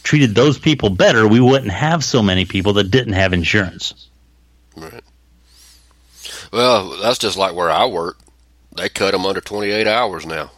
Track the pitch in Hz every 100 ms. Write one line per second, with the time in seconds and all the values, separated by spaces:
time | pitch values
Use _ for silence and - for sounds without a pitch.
0 | - 151 127 104 147 131 156 143 107 92
1 | 196 120 107 117 123 135 110 90 151 170
2 | - 123 101 92 90 95 98 104 98 -
3 | - 95 95 90 82 107 90 87 - -
4 | - _ _ _ _ _ _ - 80 120
5 | - _ _ _ _ _ _ _ _ _
6 | _ - - - - 110 127 113 92 87
7 | 107 127 107 90 95 85 85 80 123 87
8 | 85 - _ _ _ _ _ - 95 -
9 | 98 98 95 95 - 104 101 104 107 113
10 | 113 82 80 80 73